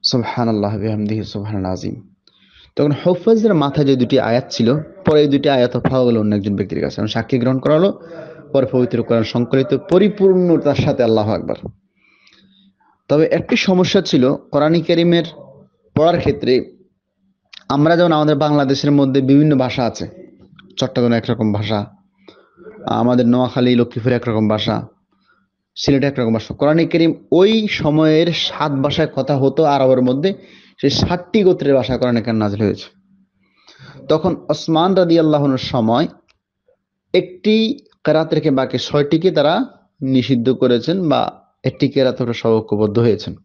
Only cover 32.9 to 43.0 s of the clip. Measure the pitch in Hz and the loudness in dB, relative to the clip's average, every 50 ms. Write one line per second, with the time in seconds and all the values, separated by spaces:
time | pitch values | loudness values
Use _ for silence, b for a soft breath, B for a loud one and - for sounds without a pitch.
32.9 | _ _ _ _ _ _ _ _ _ _ B B B B B B B B B B | _ _ _ _ _ _ _ _ _ _ B B B B B B B B B B
33.9 | B B B - 147 156 156 185 160 - - - 147 - - - 160 156 165 190 | B B B -2 -2 0 0 -2 -2 -4 -4 -6 -6 -6 -2 -2 0 2 2 2
34.9 | 196 185 185 170 165 170 160 156 151 147 143 143 135 127 - - - 127 117 110 | 2 2 2 4 4 2 4 2 2 2 2 0 0 -2 -4 -4 -4 -2 0 0
35.9 | 117 123 160 - - _ _ _ _ _ _ _ _ _ _ _ _ _ _ _ | 2 0 0 -2 -6 _ _ _ _ _ _ _ _ _ _ _ _ _ _ _
36.9 | _ _ _ _ _ 190 175 - - - _ 208 214 220 220 220 - - _ _ | _ _ _ _ _ -2 -2 -2 -12 -6 _ 0 2 2 0 -2 -4 -8 _ _
37.9 | _ _ _ 156 151 156 160 160 165 156 - 151 139 131 131 127 - 131 - - | _ _ _ -2 0 0 0 0 -2 -2 0 0 0 0 -2 -2 -4 -6 -6 -2
38.9 | - 147 147 143 - 160 165 190 165 156 143 147 165 214 262 - - _ _ _ | -2 -2 0 0 0 0 0 0 0 2 0 2 0 0 -4 -6 -10 _ _ _
39.9 | _ _ 135 131 131 131 120 113 135 120 117 127 131 131 131 127 120 120 - - | _ _ -4 0 0 0 2 2 0 0 2 0 0 0 2 2 2 0 0 -2
40.9 | 170 190 185 156 135 123 - - - - _ _ _ _ _ 131 - - 147 135 | -4 -2 0 0 0 0 -2 -4 -6 -12 _ _ _ _ _ -6 -4 -2 -4 -2
41.9 | - 139 135 131 120 - 131 120 117 - - 117 113 110 110 - - 104 107 104 | 0 0 0 0 0 -2 -4 -6 -6 -4 0 0 0 0 0 -2 -2 -2 -2 0
42.9 | 101 117 | 0 2